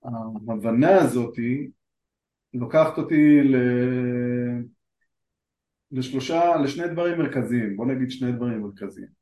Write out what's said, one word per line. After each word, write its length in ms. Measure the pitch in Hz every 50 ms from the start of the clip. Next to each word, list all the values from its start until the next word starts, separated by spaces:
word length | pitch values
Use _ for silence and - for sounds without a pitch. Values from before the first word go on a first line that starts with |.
| _
ההבנה 920 | 123 117 113 110 110 110 104 104 113 113 104 107 117 113 120 147 180 196 190
הזאת 360 | 160 127 117 123 120 113 - - 117 120 127 143 147 - - _ _ _ _ _ _ _ _ _ _ _ _ _ _ _ -
לוקחת 440 | 123 123 120 - 156 160 156 156 -
אותי 440 | 139 - 160 151 151 151 147 143
ל-, 1200 | 143 139 135 127 123 123 123 123 123 127 127 127 123 123 123 123 123 123 123 123 123 120 123 120 120 120 _ _ _ _ _ _ _ _ _ _ _ _ _ _ _ _ _ _ _ _ _ _ _ _
לשלושה, 680 | 139 127 127 127 - 131 123 - 165 165 170 170 170
לשני 320 | 156 139 139 143 165 170 170
דברים 300 | 160 170 175 175 170 165
מרכזיים, 580 | 156 131 - 135 117 110 123 123 110 104 98
בוא 100 | 101 120
נגיד 240 | 131 135 127 131 123
שני 220 | - - 127 123
דברים 300 | 120 117 120 120 113 107
מרכזיים. 460 | 104 98 98 - 104 95 - - 95 - _ _